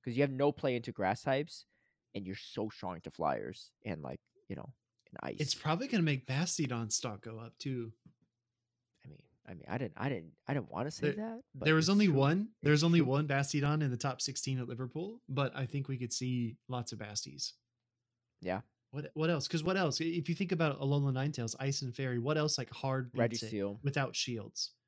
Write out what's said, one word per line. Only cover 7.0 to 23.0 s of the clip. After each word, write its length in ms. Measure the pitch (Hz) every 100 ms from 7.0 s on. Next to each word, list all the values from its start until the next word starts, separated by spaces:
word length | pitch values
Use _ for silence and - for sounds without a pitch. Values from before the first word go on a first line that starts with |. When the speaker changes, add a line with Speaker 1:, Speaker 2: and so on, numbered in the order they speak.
| 127 101
Speaker 2:
go 160 | 113 110
up 180 | 113 -
too. 340 | 143 127 113 - - _ _ _ _ _ _ _ _ _
Speaker 1:
I 40 | -
mean, 140 | 73 _ _ -
I 80 |
mean, 100 | 87 -
I 100 | 110
didn't, 160 | 123 -
I 120 | 131
didn't, 240 | 120 82 _ -
I 80 |
didn't 160 | 139 104
wanna 200 | 87 135
say 220 | - 147
Speaker 2:
There, 40 | 143 220
Speaker 1:
that, 140 | 226 -
but 100 | 139 151
Speaker 2:
there 80 |
was 120 | 160 160
Speaker 1:
it's 40 |
Speaker 2:
only 140 | 202 208
Speaker 1:
true. 80 | 139
Speaker 2:
one, 320 | 135 175 214 -
there's 180 | 143 151
Speaker 1:
It's 40 |
Speaker 2:
only 160 | 165 170
Speaker 1:
true. 80 | 131
Speaker 2:
one 200 | 139 151
Bastiodon 540 | 139 139 147 143 156
in 80 | 147
the 60 | 123
top 240 | 143 131
sixteen 380 | - 127 - 131
at 100 | 123
Liverpool, 520 | 120 131 - 190 233 -
but 260 | 135 135 -
I 100 | 127
think 220 | 143 135
we 80 | 131
could 140 | 123
see 440 | - 127 123 117 - -
lots 240 | 123 113
of 60 | 107
Basties. 540 | 104 104 - 69 - - _ _ _ _ _ _ _ _
Speaker 1:
Yeah. 200 | 92 95 - _ _
Speaker 2:
What, 200 | 135 147
what 140 | - 160
else? 180 | 160 -
'Cause 140 | 165
what 140 | 160 190
else? 240 | 170 143
I-, 40 |
if 240 | 160 175 151
you 40 |
think 180 | 165 190
about 280 | 175 160 135
Alolan 320 | 139 143 139
Ninetales, 420 | 131 143 143 117 -
Ice 220 | 139 135
and 120 | 127
Fairy, 240 | 120 135 120
what 200 | 120 156
else, 180 | 151 -
like, 140 | 123
hard 420 | - 135 131